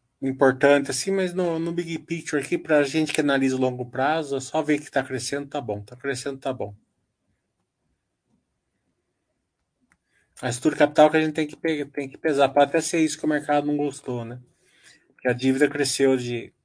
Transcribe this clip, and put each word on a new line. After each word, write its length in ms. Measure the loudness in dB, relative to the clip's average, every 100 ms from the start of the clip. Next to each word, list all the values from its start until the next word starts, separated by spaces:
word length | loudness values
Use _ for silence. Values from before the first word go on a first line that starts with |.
| _ _
importante 680 | -4 4 4 6 6 4 2
assim, 200 | -4 -2
mas 240 | -2 -2
no, 240 | -2 -2 -2
no 120 | -4
big 280 | -4 -4 -6
picture 440 | -6 -8 -4 -4
aqui, 140 | -2 -4
pra 260 | 2 2
gente 300 | 4 0 0
que 80 | 0
analisa 360 | 2 2 2 0
o 40 |
longo 240 | 0 -2
prazo, 520 | -6 -2 0 0 -2 -6
é 40 |
só 220 | -4 -2
ver 180 | 0 0
que 100 | -2
tá 140 | -4
crescendo, 440 | -2 -4 -6 -8 -6
tá 120 | -8
bom. 220 | -6 -8
Tá 120 | -10 -10
crescendo, 420 | -6 -6 -6 -8
tá 120 | -6
bom. 240 | -6 -8 -12 _ _ _ _ _ _ _ _ _ _ _ _ _ _ _ _ _ _ _ _ _ _ _ _ _ _ _ _ _ _ _ _ _ _ _ -8
A 80 | -6
estrutura 280 | -2 0 2
capital 340 | 2 6 6
que 80 | 6
a 20 |
gente 140 | 0
tem 120 | -2 -4
que 100 | -4
pe-, 280 | -4 -4
tem 240 | -6 -8 -10
que 80 | -6
pesar. 320 | -2 2 4
Pode 220 | 4 4
até 100 | 2
ser 200 | 0 0
isso 180 | 0 0
que 80 | -2
o 20 |
mercado 380 | -2 0 0 0
não 100 | -2
gostou, 480 | -4 -6 -8 -8
né? 160 | -8 -12 -18 _ _ _ -20 -20 _ _
Que 80 | -2
a 60 |
dívida 340 | 0 2 4 2
cresceu 480 | 2 -2 2 2 2
de 380 | -2 -6 -8 _